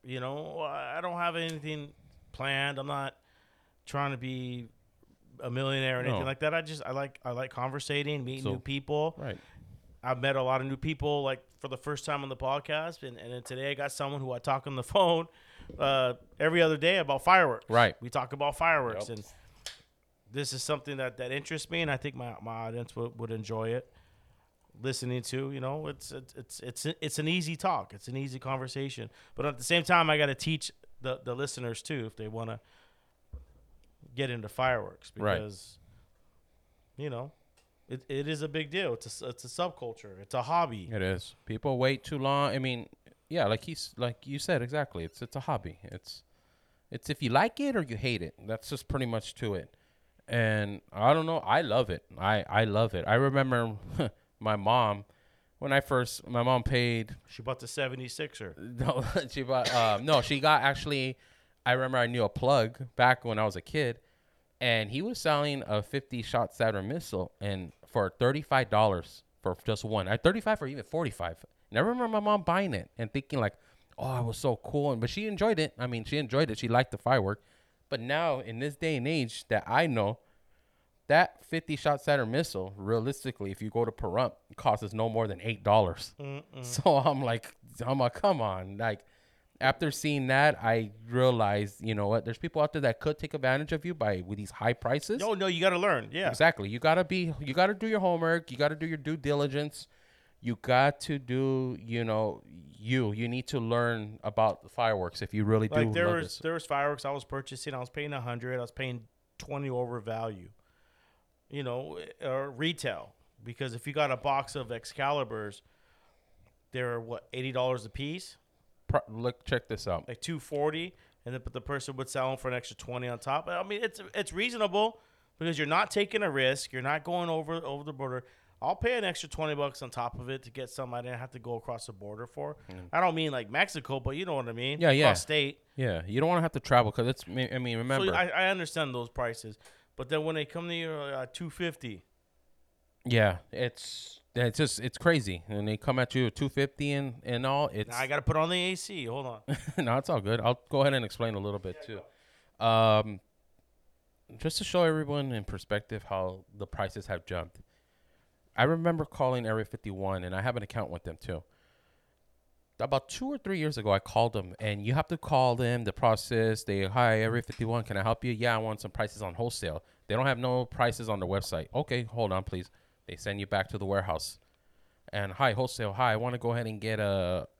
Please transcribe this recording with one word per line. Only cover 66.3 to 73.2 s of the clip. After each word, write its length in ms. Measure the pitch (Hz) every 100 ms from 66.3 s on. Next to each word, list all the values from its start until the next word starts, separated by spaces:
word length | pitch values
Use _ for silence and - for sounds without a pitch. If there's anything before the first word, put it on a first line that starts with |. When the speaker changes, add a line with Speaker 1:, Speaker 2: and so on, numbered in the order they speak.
| 123 113 -
Speaker 2:
Saturn 320 | 113 101 98
missile 440 | 165 - 95 90 _
and 320 | 101 95 87 _ -
for 260 | 117 95 -
thirty-five 520 | 123 143 143 135 120
dollars 520 | 107 107 90 - - _ _
for 120 | 92 90
just 200 | - 107
one. 240 | 110 107 92
At 160 | 113
thirty-five 360 | 165 208 214 214
or 60 | 135
even 160 | 139
forty-five. 540 | - 160 156 - 87 85 - _ _
And 80 | 113
I 40 |
remember 260 | 196 247 233
my 120 | 220
mom 220 | 208 208
buying 320 | 170 175 196
it 160 | 104 - -
and 160 | 113
thinking, 260 | 139